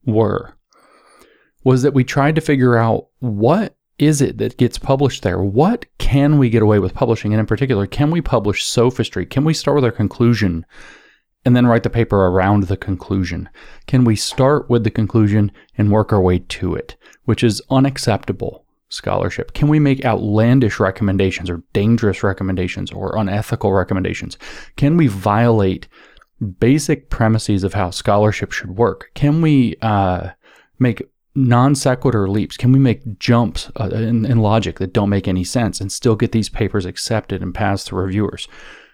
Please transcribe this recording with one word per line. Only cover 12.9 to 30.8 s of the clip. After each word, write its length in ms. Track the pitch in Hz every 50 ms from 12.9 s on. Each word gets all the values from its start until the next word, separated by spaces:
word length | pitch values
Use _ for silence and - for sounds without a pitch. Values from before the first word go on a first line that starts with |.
| 98 90 - - 95 98 92 85 87 82 90 - - - - - - - -
Can 180 | - - 127 127
we 120 | 117 110
start 540 | 101 - - - - 135 131 147 147 - -
with 140 | 120 120 110
the 60 | 110
conclusion 640 | - - 113 - - 113 110 104 101 110 104 101 - - - _ _
and 160 | - 107 104 101
work 220 | 107 107 - -
our 60 | 101 92
way 160 | 90 92 87
to 360 | - - - - - 90 82
it, 220 | - - - - _ _ - - _ -
which 200 | - 113 - -
is 160 | 117 104 - - -
unacceptable 960 | 135 135 135 139 135 - - - 107 98 - - 101 92 - - - - _ _ _ _ _ -
scholarship? 640 | - - - - 95 95 90 95 - - - - -
Can 160 | - - 147
we 100 | 151 156
make 280 | 151 143 135 135 135
outlandish 720 | 127 110 95 - 104 101 107 110 117 123 139 123 104 - -
recommendations 680 | 107 92 92 - 104 98 95 95 98 95 90 - 87 85
or 120 | 87 85 - _ -
dangerous 480 | 104 101 110 117 113 113 104 92 - -
recommendations 680 | 101 95 - 98 95 92 90 92 90 - 95 95 92
or 280 | - - 98 95 - 104
unethical 520 | 107 98 98 104 107 - - - - 104
recommendations? 680 | 95 98 90 - 101 95 95 92 85 - - 92 - - - - - - - - -
Can 200 | - - 185 170
we 120 | 170 165 127
violate 800 | 101 98 92 107 101 107 117 120 117 110 101 95 92 - - - _ - - - - - _ _ _ - 120 104 90 -
basic 520 | - 117 135 151 - - 156 135 - -
premises 540 | - - 117 110 110 110 - - 104 98 92
of 100 | 98 -
how 160 | 104 98 87
scholarship 600 | 87 - - - 101 101 104 107 104 - - - -
should 260 | - - - 90 98
work? 320 | 120 107 - - - - -
Can 300 | - 143 143 147 160 165
we, 340 | 156 151 139 123 113 127 - -
uh, 480 | 113 107 101 98 92 90 90 85 92 - _ _ _ _ _ _ _ _
make 240 | -